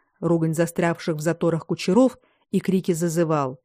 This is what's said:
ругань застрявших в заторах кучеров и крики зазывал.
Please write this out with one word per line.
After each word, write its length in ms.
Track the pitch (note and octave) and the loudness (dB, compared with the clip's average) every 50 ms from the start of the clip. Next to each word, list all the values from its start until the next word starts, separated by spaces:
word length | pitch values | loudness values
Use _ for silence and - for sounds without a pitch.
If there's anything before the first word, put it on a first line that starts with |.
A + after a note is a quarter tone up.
| _ _ _ _ | _ _ _ _
ругань 360 | - E3+ F3 E3 D#3+ D#3+ D#3+ | 0 0 0 2 0 -2 0
застрявших 640 | D3+ E3+ E3 - - E3+ E3+ E3 - - - D#3+ | 0 -2 -2 0 -2 -2 -2 -2 -2 -4 -4 -4
в 40 | D3+ | -2
заторах 460 | D3 E3+ D#3+ - - E3 E3 D#3+ - | -2 -2 -2 0 0 -2 -2 -2 -4
кучеров 520 | - E3 - - - F3+ A#3 C4 B3 - - _ _ _ _ _ _ | -4 -6 -4 -2 2 4 4 4 4 2 -4 _ _ _ _ _ _
и 100 | - F#3+ | -4 -2
крики 320 | - - F3+ F#3+ - - | 0 0 0 0 0 0
зазывал. 680 | F3 D#3+ F3 F3 D#3 E3+ E3+ D#3 D#3+ D3+ C#3 C3 C3+ - | -2 0 -2 -2 0 0 0 2 2 0 0 -2 -4 -10